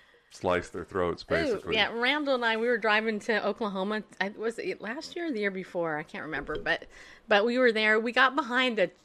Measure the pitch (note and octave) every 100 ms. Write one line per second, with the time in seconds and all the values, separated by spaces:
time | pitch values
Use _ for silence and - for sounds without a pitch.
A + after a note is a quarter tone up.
0 | _ _ _ - F#2+ F2+ - F#2+ E2 F#2+
1 | F2 - - - C#4+ G3+ - A3 G3+ A#3
2 | B3 D4+ C#4 B3+ A#3 A3 A#3 A#3 A3 G#3+
3 | A3 G#3+ - G#3 G3+ G3 G#3+ G3 G3 G#3+
4 | G3+ - F#3+ G#3+ G#3+ A3+ - F3 G3+ C4+
5 | D#4 F4 E4+ A3 G3+ F#3+ F3+ F3+ E3 D3+
6 | D#3+ G3 C#3+ C#3+ D3 D3+ D3+ C#3+ - -
7 | - - - G3+ A3+ B3 B3 A3 G#3+ G#3+
8 | A3+ B3 C4 C4+ A#3+ B3 B3+ G#3+ F3 -